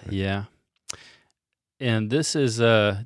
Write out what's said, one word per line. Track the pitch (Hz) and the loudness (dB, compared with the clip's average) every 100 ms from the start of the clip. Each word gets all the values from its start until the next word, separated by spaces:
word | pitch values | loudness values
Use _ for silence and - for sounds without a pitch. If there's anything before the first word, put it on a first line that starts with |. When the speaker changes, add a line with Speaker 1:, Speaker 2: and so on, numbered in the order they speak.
Speaker 1:
Right. | - | -8
Speaker 2:
Yeah. | 98 98 98 104 _ _ _ - - - - _ _ _ _ _ _ | -4 -4 -4 -8 _ _ _ -18 -16 -18 -20 _ _ _ _ _ _
And | 127 110 107 | -2 -2 0
this | 139 156 156 | -2 -2 0
is, | 131 110 | 0 2
uh, | 117 113 104 101 | 4 4 4 0